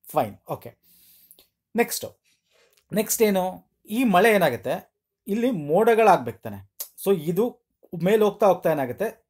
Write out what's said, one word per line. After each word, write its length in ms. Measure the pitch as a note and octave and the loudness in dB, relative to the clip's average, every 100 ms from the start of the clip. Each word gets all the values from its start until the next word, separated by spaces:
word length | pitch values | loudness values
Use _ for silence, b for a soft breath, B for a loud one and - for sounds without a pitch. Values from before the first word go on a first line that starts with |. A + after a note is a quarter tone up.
| - | -4
ಫೈನ್, 240 | D3+ A2 G2+ - | -4 -4 -8 -12
ಓಕೆ. 260 | C#3+ A#2+ _ b b b b b b b _ _ A3 | -12 -12 _ b b b b b b b _ _ -4
ನೆಕ್ಸ್ಟ್, 280 | A#3 - A2 _ _ _ _ _ _ _ _ | -4 -4 -10 _ _ _ _ _ _ _ _
ನೆಕ್ಸ್ಟ್ 280 | F#3 G#3+ - | -6 -4 0
ಏನು? 500 | G#3+ F#3+ F#3 F3+ _ _ - | 2 2 -4 -10 _ _ -8
ಈ 180 | G#3+ | -2
ಮಳೆ 300 | B3+ F3+ A3+ | 2 4 4
ಏನಾಗುತ್ತೆ? 580 | G#3 D#3+ A#2 A#2+ D#3+ _ _ _ _ - | 4 2 -2 -6 -8 _ _ _ _ -8
ಇಲ್ಲಿ 240 | G#3+ A#3+ | -4 -2
ಮೋಡಗಳಾಗ್ಬೇಕು 880 | G3+ C#3+ E3+ A#3 A3+ A3 D#3+ A#2+ A2+ | -4 0 2 4 4 4 4 0 -10
ತಾನೆ. 340 | A2+ G2+ - _ - - | -14 -14 -20 _ -18 -8
So, 120 | - G3 | -2 -2
ಇದು 420 | D3+ F3 A#3+ - _ _ _ F3 | -2 -2 -2 -4 _ _ _ -4
ಮೇಲೆ 200 | F3 A3 | 0 2
ಹೋಗ್ತಾ 220 | G#3 G3+ G#3 | 2 2 2
ಹೋಗ್ತಾ 260 | F3 F3 | 2 0
ಏನಾಗುತ್ತೆ? 520 | D3+ B2+ A#2+ G#3+ - | -2 -4 -6 -8 -8